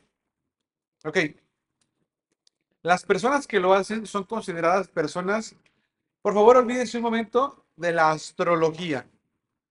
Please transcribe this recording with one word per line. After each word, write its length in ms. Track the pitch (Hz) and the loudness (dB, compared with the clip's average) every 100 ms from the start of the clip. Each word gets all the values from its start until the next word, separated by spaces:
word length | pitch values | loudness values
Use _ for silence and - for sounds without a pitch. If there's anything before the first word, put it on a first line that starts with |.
| _ _ _ _ _ _ _ _ _ _ 156 | _ _ _ _ _ _ _ _ _ _ -6
Ok. 120 | 180 156 - _ _ _ _ _ _ _ _ _ _ _ _ _ _ | -4 -4 -8 _ _ _ _ _ _ _ _ _ _ _ _ _ _
Las 220 | 160 180 | 0 0
personas 440 | - 190 220 277 285 | 2 -2 0 -2 -2
que 120 | 208 | 0
lo 140 | 185 | 2
hacen 320 | 196 190 220 214 | 2 2 -6 -6
son 200 | 202 190 | -8 -6
consideradas 640 | 226 - 170 165 190 185 | -8 -8 -4 0 0 -2
personas, 680 | - 151 175 180 214 220 - _ _ _ _ _ _ | -6 -6 -6 -4 -6 -6 -16 _ _ _ _ _ _
por 120 | 202 | -2
favor, 240 | 202 214 254 | 4 6 6
olvídense 400 | 240 247 240 240 | 4 -2 -4 -4
un 60 | |
momento 600 | 233 226 220 240 269 - _ - | -2 -4 -2 -2 -2 -6 _ -8
de 160 | 170 | -4
la 200 | 170 156 | 2 2
astrología. 960 | 156 - - 175 170 160 160 175 135 - _ _ _ _ _ _ | 0 -6 -4 0 2 2 -2 -6 -8 -8 _ _ _ _ _ _